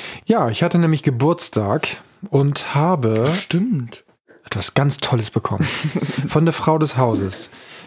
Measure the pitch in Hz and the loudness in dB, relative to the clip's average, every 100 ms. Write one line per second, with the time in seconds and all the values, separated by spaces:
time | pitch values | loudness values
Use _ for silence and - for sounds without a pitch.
0 | - - - 220 123 110 170 175 165 156 | -14 -6 0 2 2 2 2 4 2 2
1 | 147 120 147 170 - - 101 139 - - | 0 2 2 2 -2 -2 0 0 -2 -8
2 | - _ 101 139 139 139 - 143 165 175 | -16 _ -2 2 2 0 -2 0 2 2
3 | 113 110 131 185 - 170 240 160 120 - | 2 2 2 0 -2 -2 0 -2 -4 -12
4 | _ _ _ - - 98 - 131 143 - | _ _ _ -20 -8 -6 -4 -2 -2 -2
5 | - 120 107 110 - 101 151 - 151 - | -2 -2 -2 -4 -4 -2 -2 -2 -4 -4
6 | 147 - 143 151 165 - - 156 151 123 | -4 -4 -2 2 2 2 2 2 2 2
7 | 123 98 98 - - - - - | 2 2 -2 -6 -14 -20 -20 -20